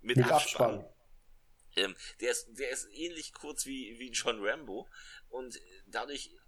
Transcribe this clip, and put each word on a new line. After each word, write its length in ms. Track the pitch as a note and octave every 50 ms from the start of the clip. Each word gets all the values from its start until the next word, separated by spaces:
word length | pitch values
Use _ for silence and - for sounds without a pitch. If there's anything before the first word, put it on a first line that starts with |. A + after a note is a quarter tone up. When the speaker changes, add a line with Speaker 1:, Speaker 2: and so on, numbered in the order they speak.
Speaker 1:
Mit 160 | - A2 B2
Speaker 2:
Mit 100 | C3 B2 B2
Speaker 1:
Abspann. 480 | D#3+ D3 - - - - B2+ A2+ G#2 G2
Speaker 2:
Abspann. 160 | - - - _ _ - - - _ - - - _ - - _ - - -
Speaker 1:
Ähm, 180 | F2 F#2+ F#2+ F#2 - - - - -
der 100 | - B2
ist, 160 | A#2+ A#2+ - - A2+ A2+
der 120 | C#3 B2
ist 180 | B2+ - - -
ähnlich 440 | - D3 D#3+ F3 F3 D#3+ C#3+ - -
kurz 320 | - - D3 D3 - -
wie, 320 | C3+ C3+ C3 B2 G#2 A2+ A#2
wie 120 | B2 B2+
John 280 | A#2 - - - A#2 A2
Rambo 460 | G2+ G2+ A#2+ D#3+ D3+ A2+ F#2+ A2+ - - - - - - - - - -
und 320 | - B2+ C3 B2 A#2 - - - F#2+ G2 -
dadurch 480 | G2+ G2+ A2+ A#2 C#3 C#3+ C3 - - A2+ A2+ -